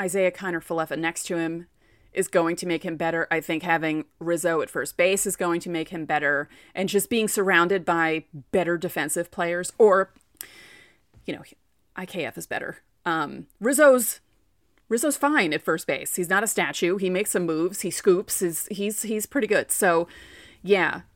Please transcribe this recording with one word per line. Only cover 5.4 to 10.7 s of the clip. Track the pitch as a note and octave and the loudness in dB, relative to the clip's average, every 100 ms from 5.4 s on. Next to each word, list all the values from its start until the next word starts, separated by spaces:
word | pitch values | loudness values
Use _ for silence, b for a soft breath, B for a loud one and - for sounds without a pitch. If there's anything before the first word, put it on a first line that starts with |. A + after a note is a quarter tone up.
| F3 E3+ | -2 -2
to | F3+ | -4
make | E3+ D#3+ | -6 -6
him | E3+ | -8
better. | D3+ D3+ D3 C#3+ D3 B B | -2 0 2 0 -2 B B
And | - F#3+ | -6 0
just | G3 - | 0 0
being | A#3 G#3+ | 0 0
surrounded | G#3+ F#3+ F3 F3 G3 E3 | 0 4 4 4 2 0
by | E3+ D#3+ D#3+ - D3 - | 0 0 -2 -6 -16 -2
better | F#3+ E3+ E3+ | 0 0 -2
defensive | F3 F3 D3+ E3+ E3+ | -4 -4 -4 -4 -4
players, | - E3+ F3 F3+ - | -4 -4 -4 -2 4
or, | G#3+ F#3+ F#3+ _ _ - B B B | 6 6 2 _ _ -20 B B B